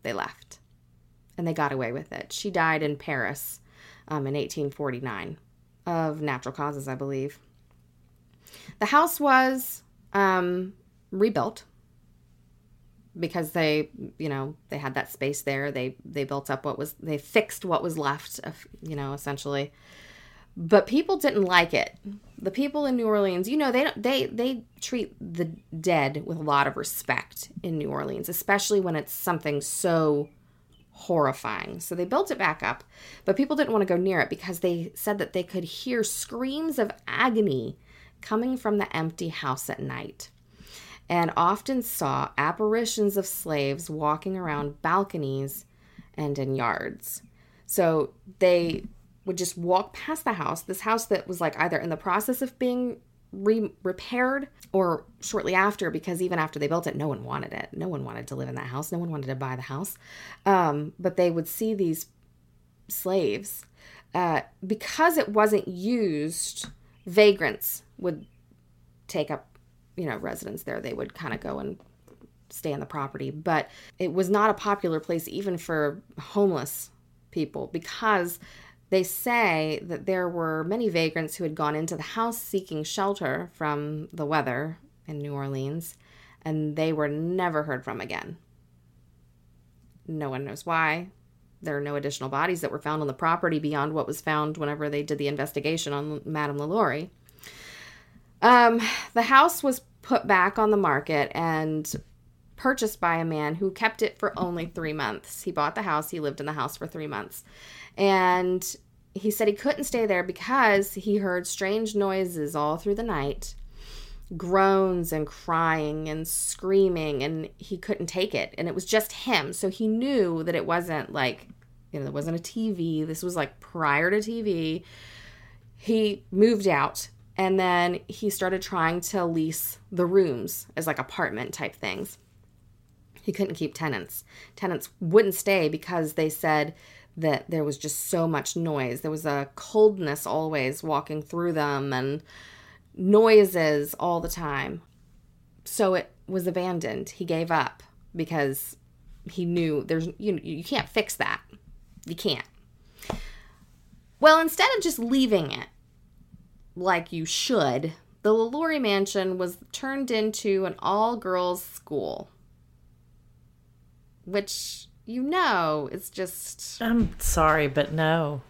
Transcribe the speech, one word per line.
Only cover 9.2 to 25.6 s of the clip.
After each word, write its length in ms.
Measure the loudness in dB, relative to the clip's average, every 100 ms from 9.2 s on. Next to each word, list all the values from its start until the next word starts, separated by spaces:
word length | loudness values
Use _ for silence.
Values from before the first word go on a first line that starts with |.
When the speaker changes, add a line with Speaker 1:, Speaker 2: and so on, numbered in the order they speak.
| 6 6 6 2 -4 -10 _ _ -4
Speaker 1:
um, 640 | 2 4 4 2 0 -4 -10 _ _ _
rebuilt 540 | 0 2 2 -2 -6 -20 _ _ _ _ _ _ _ _ _ _ -20 -20 -20 -20 -6
because 340 | -4 -2 -2
they, 380 | 2 4 4 0 -6 -14 -8
you 100 | -4
know, 260 | -4 -6 -10 _
they 100 | -6
had 160 | -4
that 160 | -4 -4
space 320 | -4 -4 -2
there. 300 | -2 -2 -2
They, 240 | -4 -6 -6
they 180 | -10 -6
built 280 | -4 -4 -4
up 140 | -4
what 140 | -4 -6
was, 140 | -8
they 240 | -8 -6 -6
fixed 460 | 0 0 2 -4
what 180 | -2 0
was 160 | 0 -2
left 400 | -2 -2 -8 -12
of, 220 | -12 -14 -18 -14
you 120 | -8
know, 180 | -6 -6
essentially. 600 | -6 -6 -6 -4 -4 -4 _ -20 -20 -20 -20 -20 -20 -20 -10
But 300 | 6 6 8
people 300 | 2 2 2
didn't 260 | 4 4
like 320 | 6 6 6
it. 220 | 2 0 -4 -14 -14 -16 -8
The 100 | -6
people 340 | -2 0 0 0
in 80 |
New 120 | 2 4
Orleans, 420 | 4 4 2 0
you 80 | 2
know, 160 | 2
they 120 | 4
don't, 160 | 2 0
they, 260 | 0 2 0
they 380 | 0 -2 -2 -10 -14
treat 360 | -6 -4 -4 -8
the 300 | -12 -4 -4 -4